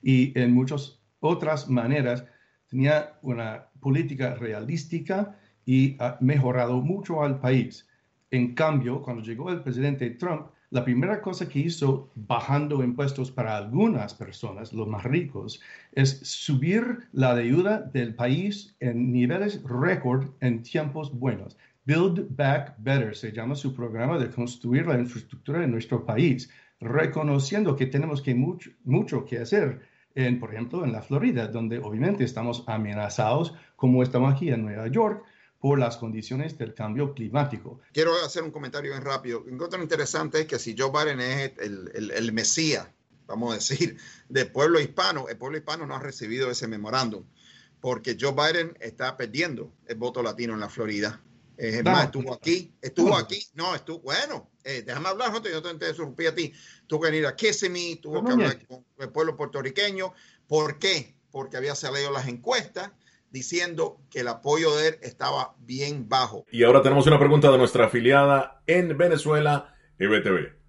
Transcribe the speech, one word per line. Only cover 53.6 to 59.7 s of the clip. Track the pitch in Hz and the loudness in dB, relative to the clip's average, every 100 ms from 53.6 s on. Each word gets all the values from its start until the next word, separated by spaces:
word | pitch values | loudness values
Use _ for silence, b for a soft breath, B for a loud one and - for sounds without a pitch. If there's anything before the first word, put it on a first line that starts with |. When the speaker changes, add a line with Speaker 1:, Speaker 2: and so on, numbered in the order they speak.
| 175 | -4
Speaker 2:
estuvo, | 160 - 165 | -4 -8 -12
bueno, | 131 160 294 214 - _ | -4 -4 -4 -6 -12 _
eh, | 139 131 110 | -10 -10 -8
déjame | 127 180 | -6 -4
hablar, | 190 247 | -2 -2
Jota, | 214 220 | -4 -6
yo | 160 | -8
te | 170 | -8
interrumpí | 165 170 156 151 127 165 | -8 -8 -6 -8 -4 -4
a | 160 | -2
ti. | 156 b b b _ | -6 b b b _
Tuvo | 156 | -2
que | 160 | 0
venir | 156 147 | 2 -2
a | |
Kissimmee, | - 214 208 190 180 175 160 | 0 0 0 -4 -4 -8 -10
tuvo | 151 156 | -6 -4
Speaker 1:
No, | 226 | 0
Speaker 2:
que | |
hablar | 247 165 | 2 2
Speaker 1:
muñeca. | - _ | -2 _
Speaker 2:
con | 127 _ _ | -20 _ _
el | 131 | -8
pueblo | 147 160 147 | -2 -2 -2
puertorriqueño. | 143 143 135 | -6 -6 -6